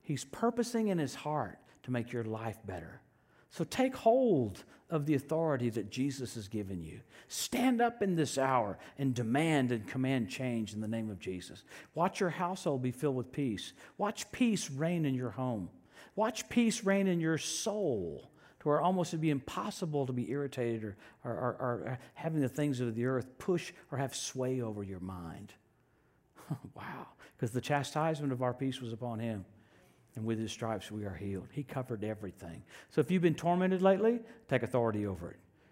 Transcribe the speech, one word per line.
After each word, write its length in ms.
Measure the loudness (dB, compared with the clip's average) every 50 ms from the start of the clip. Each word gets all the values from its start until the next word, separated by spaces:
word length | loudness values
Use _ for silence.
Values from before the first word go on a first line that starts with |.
He's 240 | _ -4 -4 -4 -6
purposing 600 | -10 -4 0 0 0 2 0 -2 0 0 0 2
in 100 | 2 2
his 160 | 2 0 -2 -4
heart 460 | -6 -4 -2 -2 -2 -2 -4 -6 -16 -20 -20 -20 -14 -6
to 80 | -2
make 200 | -2 -2 -2 -2
your 120 | -4 -4 -2
life 360 | -2 -4 -4 -4 -6 -6 -6 -8
better. 360 | -8 -8 -8 -10 -12 -16 -18 _ _ _ _ _ _ _ -20 _ _
So 120 | -6 -6 -6
take 320 | -4 2 2 2 2 0
hold 680 | 4 4 6 6 8 6 6 6 4 4 2 -2 -8 -16 -20 -20 -20 _ _
of 160 | -2 0 2
the 100 | 2 2
authority 540 | 2 2 0 0 2 2 2 2 2 0 0
that 220 | 0 -2 -4 -4
Jesus 440 | -2 -2 0 0 -2 -4 -8 -8 -8
has 120 | -10 -10
given 340 | -4 -4 -4 -4 -4 -6 -6 -6
you. 160 | -8 -12 -14 -16 _ -20 -20 -16
Stand 520 | -10 -6 -6 -4 -2 0 2 4 4 4 4
up 200 | 2 2 2 0
in 140 | 0 2 4
this 220 | 2 2 2 2
hour 420 | 2 4 4 4 4 4 2 -4 -8 -12 -16 -6
and 160 | -2 0 0 0
demand 580 | 0 0 2 2 2 4 4 4 4 4 4
and 160 | 2 0 -2
command 420 | -4 -2 -2 0 2 2 0 0 -2
change 440 | -4 -4 -2 -2 -2 -2 -4 -4 -4
in 80 | -6
the 60 | -4
name 220 | -2 -2 -2 -2 -4
of 100 | -6 -6
Jesus. 440 | -6 -6 -6 -6 -8 -12 -16 -18 -18 -18 -20 -20 -20 -8 _
Watch 260 | 2 2 2 2 0
your 100 | 0 0
household 520 | 0 0 -2 -2 -2 -2 0 0 0 2
be 100 | 0 -2
filled 240 | -2 0 0 0 0
with 160 | 0 -2 -4
peace. 420 | -4 -2 -2 -2 -2 -4 -6 -10 -14 -18 -20 -20 _
Watch 340 | -2 -2 -2 -2 -4 -10 -10
peace 380 | 0 2 2 4 4 2 -2 -4
reign 340 | -2 -2 0 0 2 2 2
in 80 | 2 0
your 160 | 0 -2 -4
home. 380 | -2 -2 -2 0 0 -2 -4 -8 -10 -18 _ -20 -20 -20 -20 -8 _
Watch 340 | 0 0 0 0 -4 -10 0
peace 340 | 4 4 4 4 2 2 2
reign 240 | 4 4 4 4
in 120 | 4 4 4
your 180 | 4 2 2
soul, 920 | 2 0 -4 -4 -2 -2 -2 0 0 2 2 2 0 -2 -4 -6 -8 -12 -18 -20 -20 -20 -20 -20 _
to 80 | 2
where 140 | 4 4 6
almost 300 | 6 4 4 4 2 0 0
it'd 80 | 2
be 80 | 2 2
impossible 760 | 2 2 -2 -4 -6 -4 -4 -4 -4 -4 -4 0 0 0 0
to 80 | 0 0
be 160 | -2 -2 -2
irritated 520 | -2 -2 -2 -4 -2 0 0 0 0 -2 -4
or, 120 | -6 -8 -10 -18 -20 -20 _ -6
or, 100 | -6 -4
or, 220 | 0 0 -2 0 0
or 400 | -2 -2 -2 -2 -2 -6 -6 -8 -10 -16 _
having 280 | -6 -4 -2 2 2
the 80 | 2 2
things 300 | 2 0 0 0 2 0
of 160 | 0 -2 0
the 100 | 0 0
earth 320 | 2 2 0 -2 -4 -12
push 340 | -8 -2 0 0 0 0 -6 -14 -16 -12 _
or 60 | -2
have 180 | -2 -2 -2 -4
sway 460 | -6 -8 -6 -4 -2 0 0 0 0
over 220 | -2 -2 -4 -6 -6
your 160 | -6 -6 -6
mind. 540 | -6 -8 -8 -8 -10 -10 -10 -12 -14 -16 -18 _ _ _ _ _ _ _ _ _ _ _ _ _ _ _ _ -20 -8 -8
<laughs> 80 | -8 -8 -8 -16 -14
Wow. 320 | -12 -12 -12 -10 -12 -14 -16 -18 _ -20 -20 _ -4
'Cause 120 | -4 0
the 100 | 0 -2
chastisement 720 | 0 2 0 0 0 0 -2 0 0 0 0 0 -2 -2 0
of 80 | 0
our 120 | 0 -2 0
peace 280 | 0 -4 -4 -4 -4
was 100 | -6 -8
upon 280 | -8 -6 -6 -6 -4 -4
him, 260 | -4 -4 -4 -4 -8 -12 -18 -20 _ _ -20 -20 -20 _ _ _ _ _ _
and 100 | -6 -2
with 140 | -2 0 0
his 120 | -2 -4
stripes 400 | -4 -4 -2 -2 -2 -4 -4 -8
we 140 | -8 -6 -6
are 80 | -6 -6
healed. 340 | -6 -6 -4 -4 -4 -6 -6
He 120 | -8 -8 -8
covered 400 | -6 -6 -6 -4 -4 -4 -4 -2
everything. 600 | -4 -4 -4 -8 -12 -12 -12 -14 -14 -14 -14 -16 -18 -20 -20 -20 _
So 100 | 2 2
if 100 | 2 4
you've 100 | 4 4
been 140 | 4 4 4
tormented 460 | 4 2 2 4 4 4 2 4 6
lately, 380 | 6 6 6 8 6 4 4 2 -4 -12 -20 -20 -2 0
take 140 | 2 2 2
authority 420 | 2 2 4 4 4 2 0 -2
over 260 | -2 -4 -4 -8 -12
it. 80 | -12 -16 -20 _ _ _ _ _